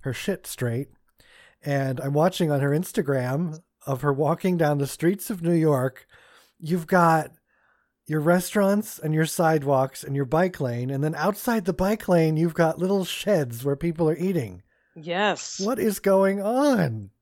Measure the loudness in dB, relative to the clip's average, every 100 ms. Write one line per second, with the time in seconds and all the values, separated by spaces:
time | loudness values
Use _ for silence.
0 | -6 -6 -4 -6 -6 -6 -4 -4 -6 _
1 | _ _ _ -20 -20 _ -4 -2 -2 -4
2 | -2 2 2 2 0 2 2 0 -2 -4
3 | -2 0 0 -2 -4 -6 _ _ -8 -4
4 | -2 0 0 0 0 2 2 2 -2 0
5 | 0 0 -4 -6 0 2 4 2 0 -6
6 | -20 -20 _ -20 _ _ -4 -4 2 4
7 | 6 4 0 _ _ _ _ _ _ _
8 | -6 -2 4 2 2 0 2 2 -2 -8
9 | -2 0 0 2 2 2 2 2 2 -4
10 | -6 -4 0 2 0 0 -4 -4 -4 -2
11 | -2 -2 -2 -2 -2 -2 -2 -2 0 0
12 | 2 4 4 2 0 2 0 2 0 0
13 | -2 -6 0 0 0 -4 -4 -2 -4 0
14 | 0 0 0 -2 -4 -10 _ _ _ -20
15 | -6 0 0 0 -6 -6 -4 0 -2 0
16 | 2 4 4 2 0 2 2 4 0 -2
17 | -12 _